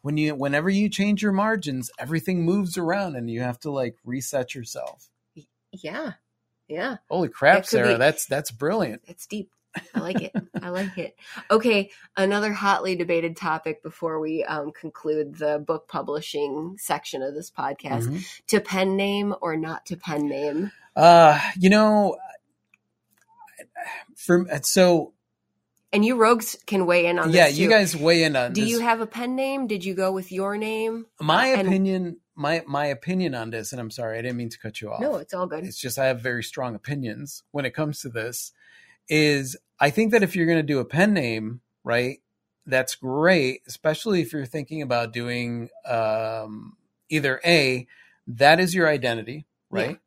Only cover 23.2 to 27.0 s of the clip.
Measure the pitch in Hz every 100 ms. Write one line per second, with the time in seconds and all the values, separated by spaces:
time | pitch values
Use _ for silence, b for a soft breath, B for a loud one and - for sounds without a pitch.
23.2 | 880 906 855 - - - 807 855 B -
24.2 | - 180 180 147 - 196 180 170 147 _
25.2 | _ _ _ _ _ _ _ 202 214 254
26.2 | 220 240 220 - - 196 175 175